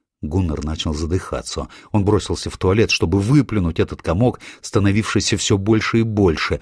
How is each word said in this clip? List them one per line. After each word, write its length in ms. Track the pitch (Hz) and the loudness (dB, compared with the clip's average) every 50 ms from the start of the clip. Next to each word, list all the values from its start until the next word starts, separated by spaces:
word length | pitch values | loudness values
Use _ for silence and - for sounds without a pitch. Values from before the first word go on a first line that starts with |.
| _ _ _ _ | _ _ _ _
Гуннар 420 | - 76 80 98 92 82 73 69 73 | -8 -4 -2 -2 -2 -2 -2 -4 -4
начал 320 | 76 82 - - 85 76 | -6 -6 -4 -4 -4 -4
задыхаться. 720 | 73 82 78 87 92 - - 67 64 60 - - - 69 - - - - - | -4 -4 -4 -4 -4 -4 -6 -8 -8 -8 -8 -8 -8 -8 -10 -12 -20 -14 -4
Он 140 | - 104 95 | -2 0 2
бросился 460 | 98 107 92 - - 85 - - - | 2 2 2 0 -2 -6 -6 -6 -8
в 80 | - - | -8 -2
туалет, 320 | - 92 98 110 107 - | 0 2 2 4 2 2
чтобы 280 | - - - 87 90 101 | 2 0 0 0 0 0
выплюнуть 640 | 98 107 139 151 127 - 110 107 87 82 80 - | 2 4 4 2 2 2 -2 -2 -2 -2 0 -2
этот 220 | 98 - 92 - - | -2 -4 -4 -8 -4
комок, 360 | - 82 95 123 123 - - - - - - | -2 0 2 2 2 0 -2 -10 -20 -20 -18
становившийся 760 | - - - 107 101 101 98 110 107 - - 107 98 - 113 98 | -16 -4 0 2 2 4 2 2 0 0 0 0 0 0 -2 -2
все 180 | - - 110 | 0 0 0
больше 440 | 98 98 107 110 110 - - - 113 | 0 2 2 2 2 2 2 0 0
и 20 | 113 | 0
больше, 580 | 113 107 104 101 90 78 - - - 82 - | 2 2 4 4 4 4 2 -2 -4 -4 -6